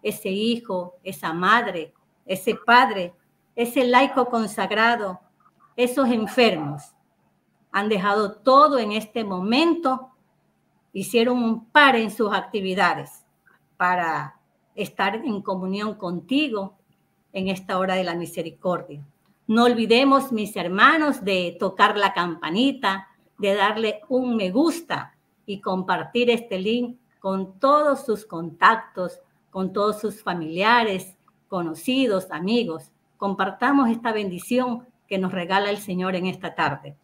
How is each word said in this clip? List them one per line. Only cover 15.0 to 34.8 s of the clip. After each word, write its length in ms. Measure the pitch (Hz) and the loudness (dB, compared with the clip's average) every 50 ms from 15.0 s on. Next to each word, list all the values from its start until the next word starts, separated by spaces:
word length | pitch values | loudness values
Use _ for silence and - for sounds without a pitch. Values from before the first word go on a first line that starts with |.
| 196 196 202 | -2 -2 -2
en 240 | 226 320 294 208 196 196 | -4 -6 -6 -6 -6 -4
comunión 520 | - 190 185 185 185 190 202 208 214 202 | -6 -6 -6 -4 -6 -4 -4 -4 -6 -8
contigo 800 | 208 - 175 175 170 156 - 254 285 311 285 220 202 196 190 _ _ _ _ _ _ _ _ _ _ _ _ _ | -8 -8 -8 -8 -8 -6 -2 -2 0 0 -2 -4 -6 -8 -8 _ _ _ _ _ _ _ _ _ _ _ _ _
en 160 | 196 185 190 | -6 -4 -4
esta 300 | 190 185 - - 196 185 | -4 -6 -6 -4 -2 -2
hora 160 | 185 185 185 | 0 0 0
de 100 | 185 185 | -2 -2
la 100 | 175 170 | -2 -4
misericordia. 880 | 175 170 165 - 185 165 165 - _ - 190 175 165 175 - 147 147 143 _ _ _ _ _ _ _ _ - | -6 -8 -8 -8 -10 -10 -10 -12 _ -4 -4 -4 -4 -6 -12 -16 -18 -18 _ _ _ _ _ _ _ _ 0
No 140 | 220 226 240 | 2 4 4
olvidemos, 680 | 247 240 220 226 202 226 240 277 277 269 269 269 269 | 4 4 2 2 4 4 6 6 6 4 4 2 0
mis 240 | 247 214 214 190 - | -4 -4 -4 -4 -6
hermanos, 680 | 202 170 170 185 196 226 269 311 330 302 294 269 254 190 | -6 -6 -4 2 4 4 4 6 4 2 0 0 -2 -2
de 320 | 190 196 185 180 175 170 - | -2 0 0 -2 -4 -4 -4
tocar 380 | 214 190 185 - 202 208 214 | -4 -4 2 4 4 4 4
la 160 | 208 202 190 190 | 2 0 0 2
campanita, 960 | 180 175 175 165 151 - 151 160 202 254 277 269 - - 202 190 196 - _ _ _ _ _ _ | 0 -2 -4 -4 -6 -6 -4 0 2 2 0 0 0 -2 -4 -4 -4 -10 _ _ _ _ _ _
de 200 | _ 196 202 196 | _ -2 0 2
darle 440 | 208 196 208 220 220 226 220 208 - - _ | 2 2 2 2 0 -2 -2 -4 -4 -6 _
un 280 | 262 254 262 247 233 | -2 -2 0 0 -2
me 160 | 226 196 185 180 | -2 -2 0 2
gusta 640 | 240 320 339 277 - - _ 175 139 - - _ _ _ _ _ _ _ | 2 2 2 0 -4 -6 _ -8 -8 -8 -12 _ _ _ _ _ _ _
y 160 | - 202 196 | -12 -12 -8
compartir 680 | - 208 190 190 185 185 180 165 160 156 - 240 240 240 | -6 -4 -4 -4 -2 -2 -2 -4 -4 -4 -2 0 2 2
este 300 | 233 226 233 - 202 185 | 2 0 -2 -6 -8 -4
link 400 | 185 214 226 240 247 240 247 _ _ _ _ _ | -2 -2 -2 -2 -2 -6 -8 _ _ _ _ _
con 400 | - 190 190 190 190 190 - - | -6 -4 -4 -4 -6 -8 -8 -2
todos 480 | - 269 285 302 302 294 277 277 - | 2 2 4 4 4 2 0 -2 -2
sus 180 | - 214 202 - | -4 -6 -6 -6
contactos, 960 | - - 165 170 165 143 - - 190 226 220 - - _ - 180 170 - - _ _ _ _ _ _ | -12 -12 -10 -10 -10 -4 4 4 4 4 4 -2 -12 _ -8 -8 -8 -8 -14 _ _ _ _ _ _
con 220 | _ 190 190 185 190 | _ -4 -4 -4 -2
todos 260 | 208 202 208 208 208 | 0 0 0 0 -2
sus 240 | - 214 196 208 - | -4 -6 -6 -6 -8
familiares, 960 | 202 175 175 160 156 160 175 196 220 240 240 226 220 190 185 - - - _ _ _ _ _ _ _ | -8 -6 -6 -6 -8 -4 0 2 4 4 4 4 2 -2 -4 -6 -10 -18 _ _ _ _ _ _ _
conocidos, 800 | 196 185 170 165 156 156 - - 254 269 269 233 202 185 185 - | -6 -6 -6 -6 -8 -6 -4 -2 0 2 2 2 2 0 -2 -4
amigos. 640 | 156 151 175 196 233 240 226 170 160 160 - - _ _ _ _ _ | -10 -6 -2 0 0 0 0 -2 -6 -10 -12 -18 _ _ _ _ _
Compartamos 760 | _ 202 196 190 190 190 185 - - 240 262 277 285 269 226 | _ -4 -4 -2 -2 -2 -4 -2 -2 0 2 4 4 4 2
esta 220 | 233 233 - 233 220 | 0 0 -2 -4 -2
bendición 760 | 214 202 190 175 175 - - 240 247 254 254 233 233 | -2 -4 -4 -6 -8 -6 -2 0 0 0 -2 -4 -8